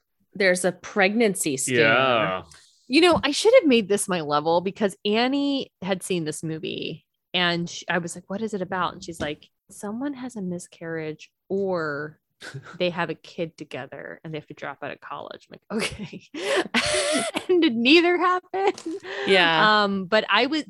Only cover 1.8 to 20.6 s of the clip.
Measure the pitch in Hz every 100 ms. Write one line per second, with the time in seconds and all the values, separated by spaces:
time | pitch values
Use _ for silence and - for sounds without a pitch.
1.8 | 113 120 131 117 101 92 - - _ _
2.8 | - 269 349 311 285 285 427 508 330 233
3.8 | 185 202 - 180 147 147 156 170 185 -
4.8 | 208 - 208 214 254 277 285 277 - _
5.8 | 185 190 - 180 156 - 160 160 - -
6.8 | - 160 _ _ _ 180 175 170 170 -
7.8 | - 170 170 180 - 196 220 202 180 185
8.8 | 170 - 180 165 151 151 - _ _ -
9.8 | 202 226 285 262 254 220 185 175 - -
10.8 | 165 165 156 151 - _ - 196 196 175
11.8 | 156 143 151 - _ _ - 135 - -
12.8 | 180 165 165 156 - - 165 - 151 135
13.8 | 135 139 - - 160 151 - 147 147 139
14.8 | 143 - - 143 50 - _ - - 214
15.8 | - - 208 - - 302 392 466 - -
16.8 | 605 605 587 622 679 - - 359 311 226
17.8 | 240 339 339 359 359 359 359 381 392 -
18.8 | 330 381 - - - 190 170 160 214 214
19.8 | 202 196 180 214 - 202 254 311